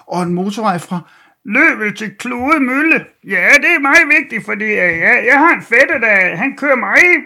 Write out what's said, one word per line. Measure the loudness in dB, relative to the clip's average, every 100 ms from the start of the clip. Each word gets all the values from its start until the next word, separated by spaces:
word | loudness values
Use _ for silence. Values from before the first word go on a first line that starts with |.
| -8
Og | -6
en | -2
motorvej | -2 -4 -2 -2 -4
fra | -6 -10 -10 _ _ _ -6
Løvel | 0 0 0 -4 -8
til | -12 -10
Klode | -10 -6 -2 0
Mølle. | 0 0 0 -2 -4 _ -8
Ja, | -2 2 2
det | 2 0
er |
meget | 2 2 4 2
vigtigt, | 0 -8 -8
fordi, | -6
øh, | -4 0 0 0 2
ja, | 2 2
jeg | 4
har | 4 2
en |
fætter, | 0 2 2 0 0
der, | 2 0 -2
han | -6 -4
kører | -2 0
mig, | 0 2 2 2